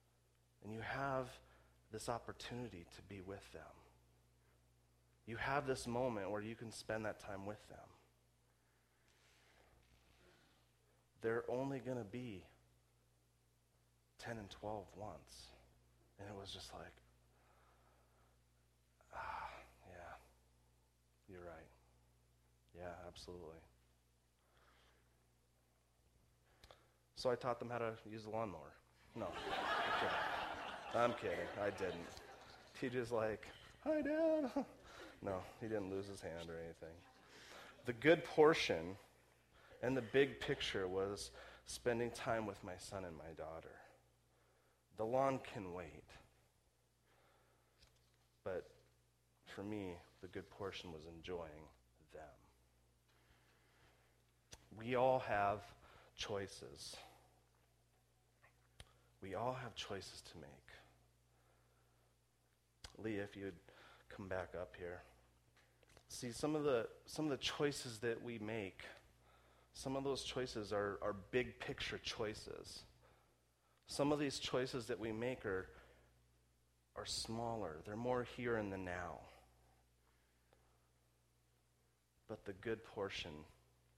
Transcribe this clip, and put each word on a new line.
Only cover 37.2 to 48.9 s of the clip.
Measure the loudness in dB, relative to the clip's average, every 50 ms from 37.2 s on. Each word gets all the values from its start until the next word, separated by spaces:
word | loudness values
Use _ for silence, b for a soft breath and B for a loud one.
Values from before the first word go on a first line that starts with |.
| B B B B B B B B B B B B -4
The | -4 0
good | 8 10 12 12 10 8
portion | 6 10 12 12 12 12 10 6 4 4 4 2 -2 -4 -8 -12 -18 -20 -20 -20 -20 -20 -20 -20 _ B B B B B B
and | 0 2 2
the | 2 2
big | 6 8 8 8 8 4 0
picture | 0 0 0 0 0 0 0 2 2
was | 2 2 2 2 2 0 -2 -6 -8 B B B B B B B
spending | -10 -10 2 2 4 4 4 2 0
time | 0 0 0 2 2 2 2
with | 0 -2 -4 -6
my | -8 -8
son | -8 -8 -6 -4 -4 -4
and | -6 -6
my | -8 -8 -8 -8
daughter. | -8 -8 -8 -8 -10 -12 -12 -14 -16 -18 -20 -20 -20 -20 _ _ _ _ b b b b b b b b b b b b _ -4
The | -2 0
lawn | 4 6 6 6 6 6 4
can | 0 -6 -6 -6 -6 -4 -4
wait. | -6 -6 -8 -10 -14 -16 -18 -18 -20 -20 -20 -20 -20 -20 _ _ _ _ _ _ _ _ _ _ _ b b b b b b b b b b b b b b b b -20 -20 -20 _ _ _ _ _ _ _ _ _ -4
But | -2 -2 -2 -2 -6 -12 -20 -20 -20